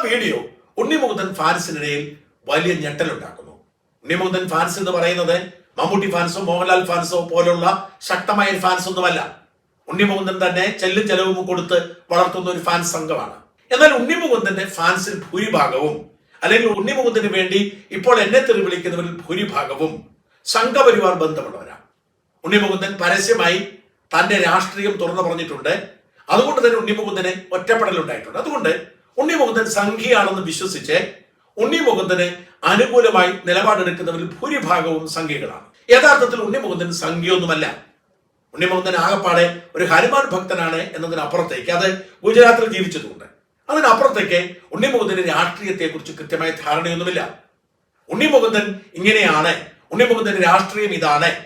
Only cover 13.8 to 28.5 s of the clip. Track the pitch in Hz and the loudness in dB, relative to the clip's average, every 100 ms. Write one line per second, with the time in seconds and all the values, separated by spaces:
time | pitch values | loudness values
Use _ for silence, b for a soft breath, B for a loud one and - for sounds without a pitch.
13.8 | 302 262 247 339 320 233 202 190 190 - | 6 6 0 -2 0 0 0 -4 -6 -2
14.8 | 175 190 208 - - 175 214 165 139 131 | 0 0 -2 -8 -8 -6 -2 0 0 0
15.8 | 151 151 - _ b b - 226 233 202 | -2 -4 -12 _ b b 2 4 4 0
16.8 | 214 277 240 214 202 190 185 196 202 B | -2 0 0 0 0 0 0 0 -2 B
17.8 | - 185 247 226 196 254 247 214 185 175 | -12 -2 2 4 4 4 4 2 0 -2
18.8 | 170 170 170 170 - 180 208 - - 147 | -4 -6 -6 -10 -6 -4 -4 -4 -6 -4
19.8 | 156 156 - _ _ _ - 226 240 254 | -4 -4 -16 _ _ _ -4 0 2 6
20.8 | 262 208 190 180 156 156 - - - - | 6 6 2 2 0 -2 -8 -12 -16 -20
21.8 | _ _ _ _ _ _ 165 208 196 190 | _ _ _ _ _ _ 0 2 2 0
22.8 | 196 196 175 - - 233 170 190 196 - | -4 -4 0 0 2 2 2 0 -4 -12
23.8 | _ _ _ 165 196 196 175 185 185 202 | _ _ _ 0 2 2 2 2 0 -4
24.8 | 202 202 170 180 175 165 156 139 147 190 | -4 -2 -2 -2 -2 -4 -6 -6 -4 -4
25.8 | - - _ b - 208 269 302 233 226 | -6 -18 _ b 0 2 2 2 4 2
26.8 | 208 208 202 185 185 185 - 180 - 226 | 0 -2 -4 -4 -4 -6 -6 -6 0 0
27.8 | 202 180 147 - - - - | 2 -2 -4 -8 -8 -8 -6